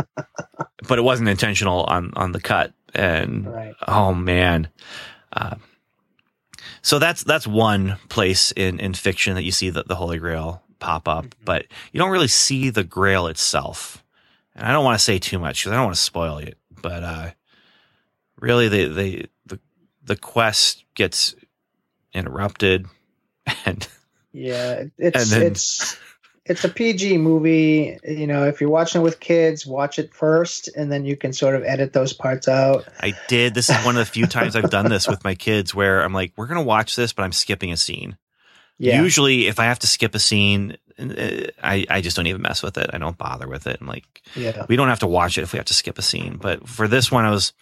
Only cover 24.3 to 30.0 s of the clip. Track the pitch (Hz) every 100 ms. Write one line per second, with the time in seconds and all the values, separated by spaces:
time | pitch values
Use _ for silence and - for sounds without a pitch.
24.3 | 135 127 123 123 123 147 - 170 127 110
25.3 | 113 127 101 - - - - - _ _
26.3 | _ - 175 185 - 233 185 196 175 160
27.3 | 160 160 160 156 156 147 - - 151 151
28.3 | 143 143 147 147 160 170 175 165 165 -
29.3 | 170 160 156 135 131 143 -